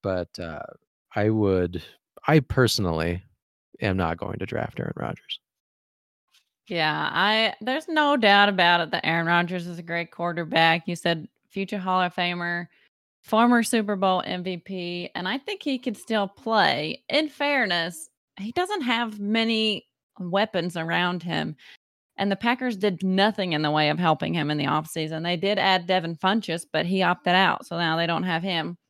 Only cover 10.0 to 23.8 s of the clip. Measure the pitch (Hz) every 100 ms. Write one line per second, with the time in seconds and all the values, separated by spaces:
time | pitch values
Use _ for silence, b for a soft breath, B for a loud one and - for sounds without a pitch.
10 | 170 - 170 170 160 165 165 165 - 170
11 | 175 165 151 _ _ - 196 208 185 185
12 | 180 175 175 175 175 175 170 b b _
13 | _ _ - 220 240 240 220 233 208 202
14 | 190 185 - 180 180 180 - 190 175 175
15 | 175 - 185 254 - 392 302 262 254 208
16 | - 220 196 - - 220 165 131 156 -
17 | - 277 311 - 285 285 214 175 170 175
18 | - _ _ - 202 294 370 415 247 233
19 | 233 208 202 226 226 220 220 208 _ _
20 | _ _ 180 190 220 185 180 165 165 170
21 | 180 180 170 160 151 151 B B _ _
22 | _ - 202 196 233 247 254 202 208 180
23 | 190 190 202 208 185 151 151 151